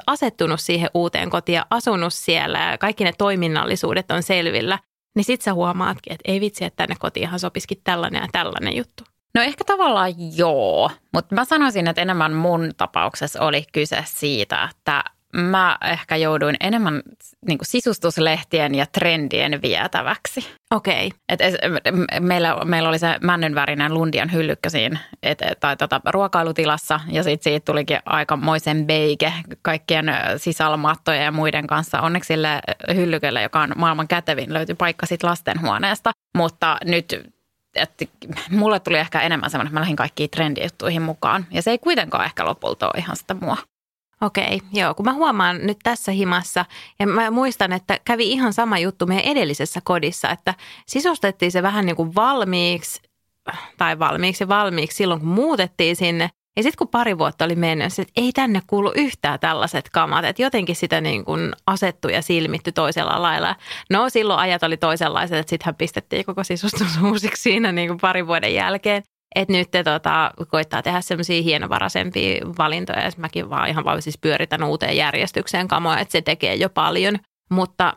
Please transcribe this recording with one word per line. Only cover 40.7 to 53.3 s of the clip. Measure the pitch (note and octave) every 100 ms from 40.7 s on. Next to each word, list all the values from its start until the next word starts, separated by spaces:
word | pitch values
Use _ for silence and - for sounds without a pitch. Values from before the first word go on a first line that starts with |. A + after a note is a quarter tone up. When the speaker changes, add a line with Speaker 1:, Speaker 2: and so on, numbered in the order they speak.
| - - E3
Speaker 2:
mukaan. | D#3+ D#3 - E3 F3
Ja | F3
se | G3
ei | A#3+
kuitenkaan | E4+ D#4+ E3 -
ehkä | - -
lopulta | E2 - - - -
ole | -
ihan | E3+ -
sitä | -
mua. | F#3+ F3+ - - _ _ _ _ _
Speaker 1:
Okei, | G#3 - - F#3+ F#3+
joo, | G3+ F3
kun | D#3+
mä | G#3+
huomaan | C#4 D#4 G#3+ F3+ F3+
nyt | G3 G#3
tässä | A#3 A#3+ -
himassa, | G3 F#3 F3+ F3+ F3+ F3 - - _
ja | G3+
mä | G3 A3+
muistan, | A#3 C4 - F#3+
että | F#3 - G3+
kävi | - A#3 G#3+
ihan | C4 B3
sama | G3+ A#3 G3
juttu | F3+ F#3 F3
meidän | F#3+
edellisessä | - D4 E3+ D3 D3+ F3
kodissa, | - F3+ D3+ - -
että | D#3+ - F#3 - - -
sisustettiin | C4 E4+ D#4 G3+ F#3+ F3+
se | F3+
vähän | F#3+ G#3 F#3
niin | E3
kuin | E3
valmiiksi, | F3+ A#3+ C#4 F#3+ F3+ F3 F3 - - _ _ _